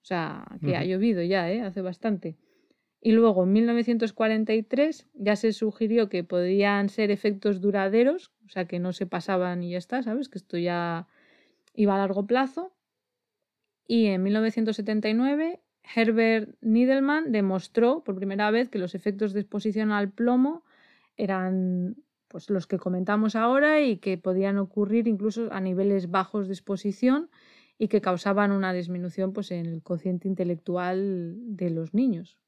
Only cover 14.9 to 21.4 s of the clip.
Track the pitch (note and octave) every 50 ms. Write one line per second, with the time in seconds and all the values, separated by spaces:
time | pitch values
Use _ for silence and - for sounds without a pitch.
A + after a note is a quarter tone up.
14.9 | G#3+ G#3+ G#3 G#3+ A3 A3+ B3+ C4+ C#4+ D4 D#4+ E4 F4+ - _ _ _ _ _ -
15.9 | - A#3 A3+ A3+ A3 A3+ A3+ A3+ A3+ A3 G#3+ - - _ - A3+ A3 A#3 B3 B3+
16.9 | C4+ C4+ C4+ C#4 D4 D#4 D#4+ C#4+ A3+ G#3+ G3 F#3+ F#3+ F#3 - - _ A3+ A#3 A#3+
17.9 | C#4 E4 - - F#3+ F#3 G3 G3 G3 G3+ G#3 G#3+ G#3+ A#3 B3+ A#3+ - G#3 F3+ F3
18.9 | - F#3 - G#3+ F#3+ G3+ G#3+ G#3 F#3+ G#3 G3+ _ - G#3 G3+ A3 G3 A3 G#3+ G#3+
19.9 | G#3 G#3 G3+ G3 - - A#3 A#3+ B3 B3+ C4 C#4+ E4 E4+ _ _ _ _ _ _
20.9 | _ _ _ _ _ - A#3 F#3 G3 F#3